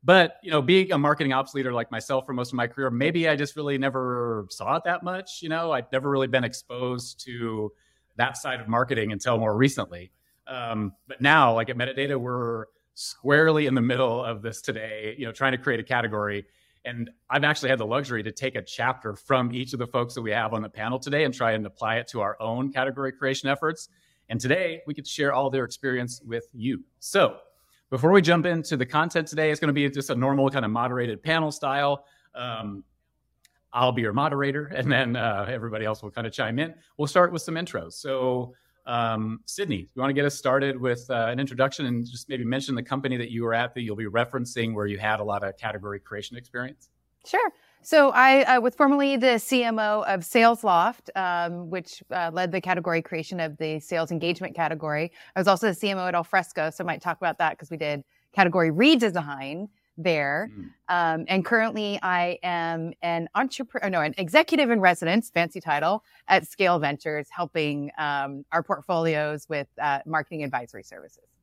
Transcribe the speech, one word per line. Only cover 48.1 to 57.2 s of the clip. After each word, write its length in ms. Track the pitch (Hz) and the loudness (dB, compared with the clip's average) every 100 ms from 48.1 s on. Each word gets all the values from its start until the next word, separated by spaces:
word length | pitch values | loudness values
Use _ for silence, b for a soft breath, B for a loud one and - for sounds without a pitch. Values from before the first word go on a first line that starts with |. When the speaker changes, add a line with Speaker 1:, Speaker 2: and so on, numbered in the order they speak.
Speaker 2:
I, 320 | 247 262 269 | 8 8 8
uh, 180 | 269 254 | 6 4
was 140 | 240 | 2
formerly 420 | - 285 285 277 277 | 4 4 6 2 4
the 220 | 254 233 | 4 2
C 260 | - 254 | 2 0
M 140 | 233 220 | 2 0
O 240 | 214 214 | 0 0
of 180 | - 196 | 0 -2
SalesLoft, 880 | 170 240 226 233 214 170 190 247 - 196 | 0 6 6 6 4 4 4 -2 -8 -4
um, 540 | 185 175 175 175 170 | -2 0 -2 -4 -6
which, 320 | 180 170 - - | -8 -8 -18 -8
uh, 200 | 185 170 | -4 -2
led 220 | 165 180 | -2 -2
the 80 | 180 | -2
category 400 | 185 180 170 165 | 0 -2 2 0
creation 400 | 160 165 160 180 | -2 -8 -6 -6
of 160 | 160 151 | -6 -4
the 240 | 156 156 | -4 -6
sales 300 | - 170 160 | -4 -2 -2
engagement 440 | 165 170 170 185 | -2 -2 -4 -6
category. 580 | - 156 156 156 147 170 B B | -4 -4 -2 -4 -2 -4 B B
I 60 | - | 0
was 80 | 190 | 4
also 200 | 185 220 | 4 2
the 60 | |
C 140 | 175 208 | 0 -2
M 80 | 196 | -2
O 100 | 180 | 0
at 80 | |
Alfresco, 540 | 175 165 190 170 - 156 | -2 2 0 0 -4 -4
so 160 | - | -4
I 20 | 175 | -6
might 140 | 156 | -4
talk 160 | 175 | -6
about 220 | 165 | -2